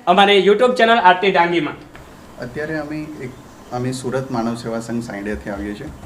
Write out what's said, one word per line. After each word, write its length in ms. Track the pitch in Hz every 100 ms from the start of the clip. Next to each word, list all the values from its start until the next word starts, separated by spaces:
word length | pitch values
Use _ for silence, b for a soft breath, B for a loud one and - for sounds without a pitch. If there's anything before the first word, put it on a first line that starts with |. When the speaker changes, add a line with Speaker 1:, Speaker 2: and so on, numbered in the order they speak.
| -
Speaker 1:
અમારી 380 | 185 202 202 185
YouTube 280 | 208 247
ચેનલ 240 | - 226 233
આરટી 340 | 180 180 202
ડાંગીમાં. 420 | 180 170 175 147 - - - - - - -
Speaker 2:
અત્યારે 380 | 123 147 151 160
અમે 180 | 147 156
એક, 320 | 151 151 131 123 - - -
અમે 200 | 123 123
સુરત 400 | 127 131 127 131
માનવ 240 | 123 113 117
સેવા 240 | 120 113
સંઘ 240 | 113 117
સાંઈડેથી 460 | 117 101 101 104 -
આવીએ 240 | 101 101
છીએ. 140 | 104 - -